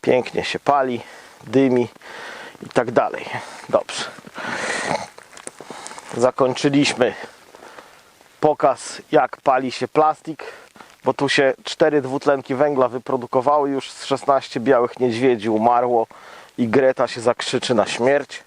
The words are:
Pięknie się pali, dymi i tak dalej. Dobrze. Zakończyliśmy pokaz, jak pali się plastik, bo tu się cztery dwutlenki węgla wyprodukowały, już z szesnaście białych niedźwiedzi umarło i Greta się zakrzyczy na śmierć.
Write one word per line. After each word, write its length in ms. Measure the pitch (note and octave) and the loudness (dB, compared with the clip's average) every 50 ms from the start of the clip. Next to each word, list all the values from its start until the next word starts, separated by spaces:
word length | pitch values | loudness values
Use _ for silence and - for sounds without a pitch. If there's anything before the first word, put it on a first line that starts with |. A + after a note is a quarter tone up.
Pięknie 420 | - C3 B2+ B2+ A#2 - - A2 G2 | 2 4 2 2 2 -2 -4 -6 -4
się 160 | - - - | -4 -6 -2
pali, 420 | _ - C#3+ C#3+ C3+ C3 B2 A2+ A2 - - - - - - - - | _ 2 2 2 2 0 -2 -6 -8 -12 -20 -20 -20 -20 -20 -20 -14
dymi 440 | - A2 C3+ C3+ C3 B2 B2 A#2+ A2+ - - - - - - - - - - - - - - - | 0 2 4 4 4 4 2 2 0 -4 -16 -20 -18 -16 -16 -16 -16 -16 -16 -16 -18 -16 -16 -18
i 40 | - | -2
tak 220 | - - A#2+ A2+ | -2 0 0 4
dalej. 340 | A2 C#3 A#2+ F#2 - - - - - B2 - - - - - - | 2 2 2 2 -4 -8 -10 -10 -10 -10 -12 -12 -16 -18 -10 0
Dobrze. 340 | - - - - - - - - - - - - - - - - - - - - - - - - - - - - - - - - - - - - - - - - - - - - - - - - - A#2 | 0 0 0 0 -8 -10 -10 -10 -12 -16 -20 -18 -16 -12 -10 -10 -8 -8 -6 -6 -6 -6 -4 -4 -4 -6 -6 -12 -18 -20 -20 -20 -20 -16 -16 -16 -16 -16 -20 -18 -18 -16 -16 -16 -18 -18 -16 -12 -4 2
Zakończyliśmy 960 | A#2+ B2+ - - C3+ B2+ B2+ - - D3 C#3 C#3+ C#3+ - - - B2 A2 F#2+ - - - - - - - - - - - - - - - - - _ _ _ _ _ _ _ _ | 2 2 2 2 0 0 0 0 0 2 2 2 2 0 2 0 0 0 0 -6 -14 -18 -18 -20 -20 -20 -20 -20 -20 -20 -20 -20 -20 -20 -20 -20 _ _ _ _ _ _ _ _
pokaz, 600 | - D3+ D3 - - C#3+ B2 - - - - - - _ | 0 0 0 2 0 0 0 0 -8 -14 -14 -16 -10 _
jak 260 | - D3+ C3 B2+ - - | 0 0 2 0 -4 -4
pali 340 | _ D3 C3 C3 C3+ B2+ | _ 0 0 0 -2 -4
się 160 | - - B2+ A#2 | -6 -6 -8 -2
plastik, 560 | _ D#3 D3+ D#3 D#3 - _ D#3 D#3 - - - - - - - _ - - - - _ _ | _ 2 2 2 0 -4 _ -14 -14 -12 -14 -18 -18 -20 -20 -20 _ -20 -20 -20 -20 _ _
bo 100 | C3 C3 | -2 -2
tu 160 | - C#3+ C#3 | 0 -2 0
się 240 | - - C#3 C3 - - - | 2 2 2 2 2 -2 -8
cztery 380 | - - _ E3 D#3 D3 D3+ | -14 0 _ 2 4 4 2
dwutlenki 540 | B2+ C3 C3 C#3+ - D3 C#3+ C3+ B2+ - C#3 | 0 0 -6 -2 0 0 0 0 0 -6 0
węgla 320 | B2 D3 D3 D3 C3 B2+ A#2+ | 0 2 2 2 2 0 0
wyprodukowały, 840 | A2+ C3 A#2 - B2+ C3 A#2+ - - C3 A#2+ C3+ D3 D3+ C#3+ C#3+ | 0 -6 -6 -4 -4 -4 -4 0 -2 0 2 4 2 2 2 0
już 220 | C#3 C3+ - - | -2 -4 -6 -8
z 140 | - - - | -16 -14 -4
szesnaście 540 | - C#3 C3 - - C#3 C3+ - - - C#3+ | -4 -4 -2 2 2 2 2 2 -2 -8 -4
białych 400 | A2+ B2+ C3+ A#2+ A#2+ A#2 - - | 2 4 4 4 4 2 0 0
niedźwiedzi 500 | B2 B2 A2+ A2 B2+ C3+ B2 A2 G2 A2+ | 0 0 0 2 2 2 2 2 0 0
umarło 580 | A2 G#2+ A2 A#2+ A#2+ A#2+ B2 B2 B2 A#2 A2 - - - - - - - - - _ - | 0 2 4 4 4 4 2 2 2 0 0 -2 -8 -20 -20 -20 -20 -20 -20 -18 _ -4
i 100 | B2 A2+ | -2 2
Greta 400 | G#2+ C3 C3+ C3 C3 - C3 A#2 | 2 4 4 4 4 2 -2 -2
się 140 | - C3 | -2 -2
zakrzyczy 520 | A2 B2 A#2 _ - - - B2 - - B2+ | 0 0 0 _ -2 -4 -4 -4 -2 0 2
na 120 | G#2+ G2 | 2 2
śmierć. 580 | - - - A#2 B2+ C#3 C#3+ C3+ - - - - | 0 -2 0 2 2 2 2 0 -4 -14 -20 -20